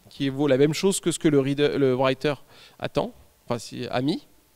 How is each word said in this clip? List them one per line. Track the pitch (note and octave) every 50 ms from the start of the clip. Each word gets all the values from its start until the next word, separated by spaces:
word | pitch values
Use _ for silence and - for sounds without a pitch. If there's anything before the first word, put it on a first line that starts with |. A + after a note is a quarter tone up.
| _ -
qui | - - C#3 C3+
vaut | C3+ C3+ D3+
la | C#3 C3
même | B2+ C#3+ D#3 D3+
chose | - F#3+ G3 - -
que | - B2+
ce | - -
que | -
le | D#3+ C#3+ C#3
reader, | C3 C#3 C#3+ C#3 C#3+ C#3+ - C#3
le | C#3 C3 B2+
writer | B2+ C3+ C3 C3+ - - D3+ C3+ - - _ - - - - _ -
attend, | - - - F#3+ - A#3+ - - - - _ _ _
enfin | - A#2+ A2+
si, | - - B2+ B2+ B2 -
a | - B2+
mis | C3 D3 G3 C#4+ - _ _ _ _ _ _